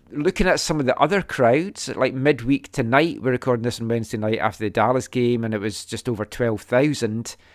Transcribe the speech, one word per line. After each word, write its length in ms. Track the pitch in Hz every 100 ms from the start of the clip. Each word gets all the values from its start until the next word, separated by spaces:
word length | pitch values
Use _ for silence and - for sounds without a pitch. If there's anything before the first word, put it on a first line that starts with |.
| _
Looking 380 | 139 160 185 185
at 120 | 160
some 200 | - 156
of 60 | 123
the 120 | -
other 240 | 151 196
crowds, 680 | - - 117 143 190 - -
like 240 | 120 127
midweek 580 | 131 143 127 117 143 -
tonight, 500 | - 113 135 165 -
we're 100 | 131
recording 320 | 123 131 120
this 180 | 120 -
on 60 | 113
Wednesday 280 | 117 107 110
night 220 | 107 113
after 240 | 107 -
the 60 | 107
Dallas 380 | 110 107 131 -
game, 360 | 131 120 120
and 100 | 113
it 60 | 107
was 260 | 104 98 -
just 220 | 113 127
over 160 | 107 104
twelve 360 | - 120 104
thousand. 760 | - 123 151 135 110 110 113 - _